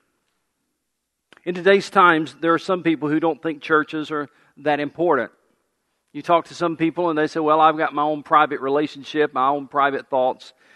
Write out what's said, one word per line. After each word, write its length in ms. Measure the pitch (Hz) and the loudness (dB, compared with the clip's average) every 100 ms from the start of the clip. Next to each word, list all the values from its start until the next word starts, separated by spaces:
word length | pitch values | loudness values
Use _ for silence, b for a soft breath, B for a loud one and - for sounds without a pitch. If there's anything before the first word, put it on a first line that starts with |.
| _ _ _ _ _ _ _ _ _ _ _ _ _ - | _ _ _ _ _ _ _ _ _ _ _ _ _ -14
In 100 | - | -10
today's 360 | 180 175 196 - | -2 2 2 2
times, 440 | 202 175 160 151 - | 4 4 4 0 -4
there 140 | 165 | 0
are 40 | 160 | 0
some 240 | - 185 | 0 -2
people 260 | 165 147 147 | 0 0 0
who 120 | 156 | 0
don't 200 | 165 147 | 0 -2
think 220 | 165 147 | -8 -10
churches 480 | - 156 147 156 147 | -2 0 0 -6 -8
are 180 | 151 143 b b - | -8 -8 b b -8
that 240 | 147 143 | -2 -2
important. 500 | 143 - 175 139 110 _ _ _ _ _ _ _ _ | -4 -2 0 0 -2 _ _ _ _ _ _ _ _
You 100 | 147 | -14
talk 240 | 143 170 - | 0 0 0
to 80 | |
some 240 | 139 175 160 | -6 -6 -2
people 320 | 165 170 175 | -4 -2 -2
and 80 | 151 | -2
they 80 | 151 | -2
say, 140 | 165 | -2
"Well, 200 | 151 156 | 0 4
I've 160 | 156 156 | 4 2
got 160 | 147 | -4
my 100 | 143 | -4
own 200 | 151 151 | -4 -6
private 380 | - 156 147 143 | 2 2 2 0
relationship, 760 | 135 143 151 143 127 151 147 | -2 -2 -2 -8 -8 -2 -2
my 140 | 135 131 | 0 0
own 200 | 143 135 | -2 -4
private 400 | 147 139 135 - | 0 0 0 -2
thoughts, 460 | 135 127 - - b b | 0 0 -2 -12 b b